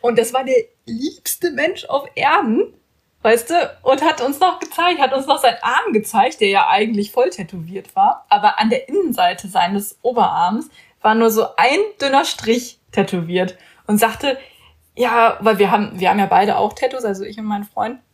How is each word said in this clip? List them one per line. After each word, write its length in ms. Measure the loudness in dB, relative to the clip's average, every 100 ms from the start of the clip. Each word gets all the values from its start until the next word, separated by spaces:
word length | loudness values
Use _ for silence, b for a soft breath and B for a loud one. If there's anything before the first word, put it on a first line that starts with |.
Und 160 | 2 0
das 140 | 0
war 100 | -2
der 220 | 0 0 -2 _ -12
liebste 640 | -8 -8 -8 -10 -6 -4
Mensch 340 | -2 -4 -4 -6
auf 200 | -6 -6 -2
Erden, 580 | 2 2 2 0 -2 _ _ _ _ _
weißt 300 | 2 2 2
du, 260 | 0 0 -2
und 200 | 0 2
hat 160 | 2 0
uns 180 | -4 0
noch 180 | 0 0
gezeigt, 400 | -8 -2 0 2
hat 140 | 0
uns 140 | 0 0
noch 120 | 2
seinen 160 | 2 0
Arm 320 | -2 -2 0
gezeigt, 480 | -2 0 0 0 2
der 80 | 0
ja 180 | 2 2
eigentlich 460 | 2 0 -2 -2
voll 160 | 0 -2
tätowiert 680 | -2 -12 -12 -12 -14 -8 0
war, 300 | 0 0 0
aber 320 | 2 2 2
an 100 | 0
der 200 | 0 -2
Innenseite 580 | -2 -2 0 0 0 -4
seines 500 | -2 0 -2 -6 -6
Oberarms 680 | -2 2 0 2 0 -2 -6 b b b
war 140 | 0 4
nur 140 | 2
so 260 | 2 -2 2
ein 240 | 2 2 -2 -2
dünner 240 | 0 2 0
Strich 540 | -4 -2 -2 -2 -18 _
tätowiert 640 | -2 -2 -2 -2 -2 -2 -6 b b -2
und 100 | 2
sagte, 400 | 2 0 -4 -4 B B B B _
ja, 440 | -4 0 4 2 2
weil 180 | 0 2
wir 140 | 2
haben, 260 | 2 -2 -2
wir 120 | 0
haben 100 | 2
ja 60 | 2
beide 320 | 2 2 0
auch 160 | -2
Tattoos, 320 | -2 -4 -4 -6
also 180 | -6
ich 160 | -8 -10
und 60 | -6
mein 180 | -6
Freund. 380 | -6 -6 -6 -8 _